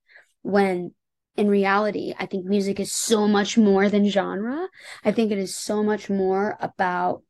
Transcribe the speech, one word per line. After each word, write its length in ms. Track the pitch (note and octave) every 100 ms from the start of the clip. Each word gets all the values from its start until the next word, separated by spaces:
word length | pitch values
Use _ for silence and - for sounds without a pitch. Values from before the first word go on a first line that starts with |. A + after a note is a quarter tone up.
| _ - _ _
When 540 | - G3+ G3 F3+ F3 - _ _ _ -
in 120 | G#3
reality, 640 | G3+ G3 G3+ G#3+ F#3+ - -
I 60 |
think 220 | F#3 G3 F3+
music 340 | G3+ G3 G3
is 100 | F#3+
so 380 | - - A3 G#3
much 300 | G3+ G#3 -
more 320 | G#3 F#3+ G3+
than 180 | G3+ G3+
genre. 600 | G3 F3+ F#3 A3+ D4 F#4 - - -
I 80 | A3
think 180 | G#3+ A3
it 80 | G3+
is 160 | F#3+
so 280 | - - G#3
much 260 | G#3+ G#3 -
more 480 | G3 F#3+ F#3+ G#3 -
about 640 | - - F#3 F3+ F3+ F3+